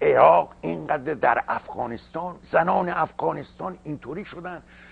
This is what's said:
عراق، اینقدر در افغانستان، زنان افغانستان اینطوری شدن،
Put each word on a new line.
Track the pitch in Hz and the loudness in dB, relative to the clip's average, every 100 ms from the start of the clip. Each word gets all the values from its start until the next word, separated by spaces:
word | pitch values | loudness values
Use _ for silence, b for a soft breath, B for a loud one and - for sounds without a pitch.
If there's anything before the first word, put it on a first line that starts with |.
عراق، | 151 127 151 170 147 - | 2 8 8 6 2 -6
اینقدر | 160 165 151 151 131 | -8 -6 -4 -4 -4
در | 131 131 117 - | 0 2 2 0
افغانستان، | 120 - - 120 113 - 160 180 165 - | -6 -6 -8 -8 -8 -10 -10 -10 -10 0
زنان | 165 170 190 180 | 2 2 0 0
افغانستان | 170 156 - 160 156 - - 180 175 | -2 -4 -2 -4 -4 -10 -12 -12 -10
اینطوری | - 147 120 165 | -10 -10 -8 -10
شدن، | 202 175 175 165 - B B | -10 -14 -14 -14 -18 B B